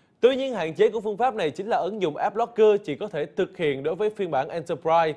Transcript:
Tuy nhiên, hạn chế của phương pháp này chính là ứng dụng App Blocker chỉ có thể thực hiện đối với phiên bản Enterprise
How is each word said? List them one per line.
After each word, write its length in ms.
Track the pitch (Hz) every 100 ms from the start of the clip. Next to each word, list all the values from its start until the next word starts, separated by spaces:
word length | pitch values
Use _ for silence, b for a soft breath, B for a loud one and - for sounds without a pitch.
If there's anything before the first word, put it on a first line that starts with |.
| b _
Tuy 160 | 240 262
nhiên, 180 | 269
hạn 200 | 220 160
chế 160 | 165 220
của 100 | 208
phương 160 | 208 202
pháp 180 | 247
này 160 | 214 160
chính 180 | 135 196
là 80 | 180
ứng 260 | 170 214
dụng 140 | 170 147
App 180 | -
Blocker 460 | 214 233 233 214 202
chỉ 100 | 202
có 140 | 139 208
thể 180 | 156 151
thực 300 | - 180 -
hiện 260 | 156 135
đối 120 | 143
với 160 | 185 214
phiên 200 | 214 180
bản 180 | 135 147
Enterprise 640 | 170 151 160 165 165 160